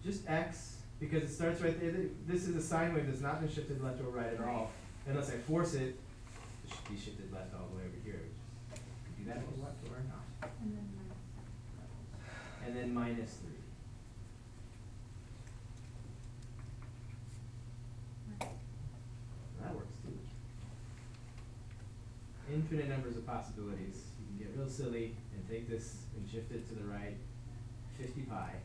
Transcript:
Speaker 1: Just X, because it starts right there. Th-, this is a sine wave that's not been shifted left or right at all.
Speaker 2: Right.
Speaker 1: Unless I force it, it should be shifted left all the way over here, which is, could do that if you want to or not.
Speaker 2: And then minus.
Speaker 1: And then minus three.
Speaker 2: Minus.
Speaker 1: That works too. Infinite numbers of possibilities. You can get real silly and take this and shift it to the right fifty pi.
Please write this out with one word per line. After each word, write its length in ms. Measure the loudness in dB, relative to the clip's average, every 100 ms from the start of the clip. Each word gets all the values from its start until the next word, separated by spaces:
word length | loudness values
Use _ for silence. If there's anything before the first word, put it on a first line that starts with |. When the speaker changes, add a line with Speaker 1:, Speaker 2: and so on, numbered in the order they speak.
Speaker 1:
Just 240 | 2 0 6
X, 480 | 6 6 0 -4 -6 -6 -2
because 220 | 4 6
it 80 | 4
starts 300 | 4 6 8
right 180 | 6 6
there. 100 | 4
Th-, 200 | 4 4 2 4
this 200 | 4 6
is 100 | 4
a 40 |
sine 340 | 6 8 8
wave 120 | 8 6
that's 140 | 4
not 200 | 4 4
been 80 | 4
shifted 320 | 2 2 2
left 180 | 2 2
or 40 |
right 280 | 2 2 2
at 80 | 2
all. 240 | 4 4
Speaker 2:
Right. 60 | 2 -2 -8 -6 2
Speaker 1:
Unless 220 | 4 4
I 60 | 2
force 360 | 6 8 8
it, 220 | 6 4 2 -6 -10 -8 -8 -8 -8
it 60 | -6
should 180 | -6 -4
be 60 | -4
shifted 360 | -2 -4 -4
left 220 | -4 -4
all 140 | -4 -2
the 40 | -2
way 80 |
over 120 | -2 -2
here, 160 | -2 -2 -4 -6 -6 -8 -6
which 100 | -6
is, 40 | -6 -6 -6
could 180 | -4
do 0 | -2
that 60 | 0
if 40 |
you 200 | 0 0
want 200 | -2 -2
to 60 | -4
or 120 | -2 -2
not. 420 | -2 -4 -4 -4 0
Speaker 2:
And 160 | 0 0
then 100 | -2
minus. 220 | -2 -4 -6 -6 -6 -6 -6 -6 -6 -6 -6 -6 -6 -6 -6 -6 -4 0
Speaker 1:
And 100 | 2
then 180 | 4
minus 420 | 6 6 4 0 -2
three. 240 | -6 -6 -8 -8 -8 -8 -8 -8 -8 -8 -10 -8 -8 -8 -8 -8 -8 -8 -8 -8 -8 -6 -8 -8 -8 -6 -6 -6 -6 -6 -6 -6 -6 -4 -6 -6 -6 -6 -6 -6 -6 -6 -6 -6 -6 -4 -4 -4 -4 -2
Speaker 2:
Minus. 140 | -2 -2 -6 -4 -4 -4 -6 -6 -6 -6 -6 -4
Speaker 1:
That 120 | -2
works 200 | -2 -2 -4
too. 160 | -4 -4 -4 -6 -6 -6 -6 -6 -6 -6 -8 -8 -8 -8 -8 -6 -6 -6 -6 -6 -8 -8 -8 -6 2
Infinite 360 | 4 6 4 4
numbers 280 | 4 2 0
of 100 | 0
possibilities. 800 | 0 0 -2 -2 0 -2 -4 -6 -6
You 60 | -4 -4
can 0 | -2
get 120 | 0
real 100 | 0
silly 480 | 2 2 4 2 0 -4
and 140 | -4 0
take 200 | 0 2
this 360 | 0 0 -4 -4 -2
and 120 | 0
shift 220 | 0 0
it 160 | 0 -2
to 60 |
the 100 | -2
right 320 | 0 0 -2 -2 -4 -4 -4 -4 -4 -4 -6 -2
fifty 240 | -2 0
pi. 280 | 0 0 0 -2